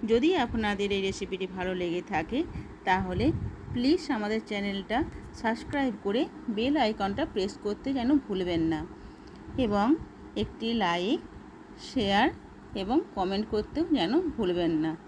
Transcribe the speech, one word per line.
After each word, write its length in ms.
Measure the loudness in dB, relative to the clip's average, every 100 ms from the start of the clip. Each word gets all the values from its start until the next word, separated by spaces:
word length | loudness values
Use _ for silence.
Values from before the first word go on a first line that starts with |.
| 4
যদি 180 | 6 6 4
আপনাদের 520 | 2 0 0 0 2
এই 100 | 2
রেসিপিটি 440 | 0 -2 -4 -4 -4
ভালো 260 | -2 -2
লেগে 280 | 0 0 -2 -2
থাকে 300 | -4 -2 -2 -2 -6 -12 -8
তাহলে 420 | 2 2 2 2 2 2 -4 -8 -8
প্লিজ 300 | 0 2 2 2
আমাদের 300 | -2 0 -2 -2
চ্যানেলটা 520 | -4 -2 -4 -2 -2 -2 -6 -14 -4
সাবস্ক্রাইব 540 | -2 -2 -2 0 0 0
করে 200 | 0 0 0 -4 -4
বেল 240 | 0 2 4
আইকনটা 480 | 2 2 -2 0 -2
প্রেস 260 | -2 -4 -2
করতে 260 | -6 -4 -2
যেন 180 | 0 4 2
ভুলবেন 460 | 2 -2 0 2 2
না 80 | 0 -4 -12 -18 -18 -18 -16 -8 0
এবং 280 | 2 4 4 4 0 -14 -10 -4
একটি 320 | -4 -2 -2
লাইক, 460 | 2 2 2 2 0 -2 -16 -18 -18 -18 -16 -6
শেয়ার 400 | 0 2 4 4 2 -14 -18 -10
এবং 220 | -6 2 2 0
কমেন্ট 320 | -2 0 0 0
করতেও 360 | -2 -2 -2 2
যেন 200 | 2 4 2
ভুলবেন 520 | 2 0 0 2 2 2
না। 80 | 0 -2